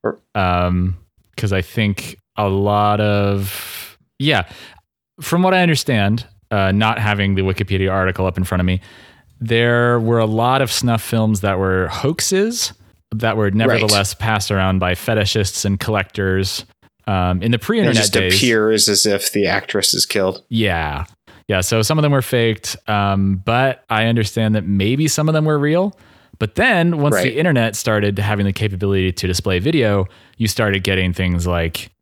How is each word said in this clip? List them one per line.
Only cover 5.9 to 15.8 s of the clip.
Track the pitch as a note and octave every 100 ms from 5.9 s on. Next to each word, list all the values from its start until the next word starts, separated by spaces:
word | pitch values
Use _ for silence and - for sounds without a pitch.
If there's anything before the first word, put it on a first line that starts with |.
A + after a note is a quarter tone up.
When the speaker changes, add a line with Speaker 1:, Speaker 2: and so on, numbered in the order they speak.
| A#2 G2+ A#2 - _ _
Speaker 2:
uh, | G#2+ F#2+
not | G2+ A2 G#2+
having | G#2+ G#2 G2
the | F#2+
Wikipedia | F#2+ F#2 F#2+ F#2+ F#2+
article | F#2+ F#2 F#2 F#2+
up | F#2
in |
front | F#2 F#2
of | F2+
me, | F#2 - - - - _ _
there | A#2 A#2 A#2+ A#2+ A#2+ A#2+
were | A2+ A#2
a | A2
lot | A2 A#2+ C3+
of | C3
snuff | - B2 A2+
films | - A2+ A2 G#2
that | G2+ F#2+
were | F#2+ F#2 F2
hoaxes | - C3+ E3 - F#3+ G#3+ A#3+ - - _ _ _
that | A2 A2+ G#2+
were |
Speaker 1:
Right. | G#2
Speaker 2:
nevertheless | G2+ A#2 A2+ G#2+ G2+ F#2+
passed | - A2 G#2+ G2
around | G2 F#2 F#2
by | F2+
fetishists | F2+ - A2 F#2+ A2 F#2+ -
and | G#2
collectors, | G2